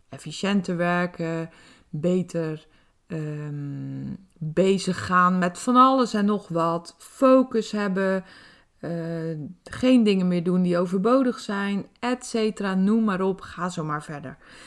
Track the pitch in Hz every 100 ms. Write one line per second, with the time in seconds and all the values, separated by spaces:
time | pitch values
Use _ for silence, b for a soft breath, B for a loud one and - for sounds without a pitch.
0 | _ 135 151 151 202 202 185 170 175 175
1 | 180 180 165 165 165 B B B _ 156
2 | 175 180 175 165 160 156 - b b _
3 | _ 160 151 151 151 147 143 139 135 135
4 | 135 - - _ 156 160 190 196 185 180
5 | - 180 180 185 180 175 - 247 262 269
6 | 240 214 202 208 - 165 170 170 - -
7 | - - 269 262 254 226 214 214 202 190
8 | 190 190 180 B B B B _ 151 170
9 | 165 165 165 156 160 180 - - 254 254
10 | 214 190 180 175 170 185 180 170 185 190
11 | 214 262 254 - - 202 202 202 - _
12 | 240 254 - 226 220 214 202 190 190 226
13 | 214 185 190 190 - - 180 180 156 151
14 | 151 147 143 139 B B